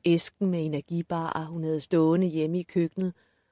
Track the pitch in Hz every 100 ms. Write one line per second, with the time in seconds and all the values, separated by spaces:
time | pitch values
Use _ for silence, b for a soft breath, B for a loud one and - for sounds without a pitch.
0 | 170 170 - - 190 175 156 147 - 170
1 | 165 170 160 - 156 165 160 156 - 170
2 | 160 170 185 160 156 180 175 180 165 -
3 | 185 - _ _ _